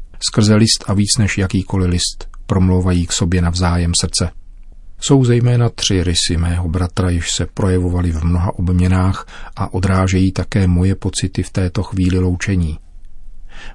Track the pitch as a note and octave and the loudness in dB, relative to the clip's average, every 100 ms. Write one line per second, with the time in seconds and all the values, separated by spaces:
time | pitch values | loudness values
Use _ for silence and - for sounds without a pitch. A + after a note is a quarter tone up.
0 | - - - - G#2 G#2+ A2 - - G2+ | -14 -8 -2 2 4 6 4 2 -2 0
1 | G2+ - G2 - F#2 - G#2+ G2 F2+ F2 | 0 2 0 0 0 0 0 0 0 0
2 | - - - - - F#2+ F#2 F#2 F#2 F2+ | -2 -6 -12 -12 -2 2 4 4 2 2
3 | E2 - F2+ F2+ E2+ F2 F2 F2 E2+ E2+ | 0 0 0 2 2 2 0 2 0 0
4 | F2 - F2 - - - - - - - | -2 -2 -4 -6 -18 -18 -18 -18 -18 -8
5 | - C#3 B2 A#2+ A#2+ A#2+ A#2 - - F#2+ | 2 4 4 4 4 2 2 0 -2 0
6 | E2+ E2+ - E2+ E2+ F2 F2 E2+ F2+ - | 0 0 0 0 0 0 -2 -2 -2 0
7 | F#2 E2+ D#2+ - F2 - G2 F#2 F2+ F2+ | 0 0 -2 -4 -4 -2 0 2 2 0
8 | F2 D#2+ E2 F2 F#2 - F2 F2+ F2+ F#2 | 0 0 0 2 0 -2 0 2 4 4
9 | F#2 F#2+ - - - - G2 F#2 F#2+ F#2+ | 2 0 -6 -14 -12 -8 -6 -2 0 2
10 | F#2 F#2 F#2+ F#2+ F2+ G#2 F#2 F2 F#2 F#2+ | 2 2 2 0 -2 2 2 4 2 0
11 | G2 - F#2+ - F#2 - F2+ G2+ F2+ F#2+ | -4 -4 -4 -4 -4 -2 -2 -2 -4 0
12 | F#2 F2+ F2+ F2+ - F#2+ D#2+ D#2+ - - | 2 2 0 0 0 0 0 -4 -12 -16
13 | - - - - - - - | -14 -12 -12 -12 -12 -12 -12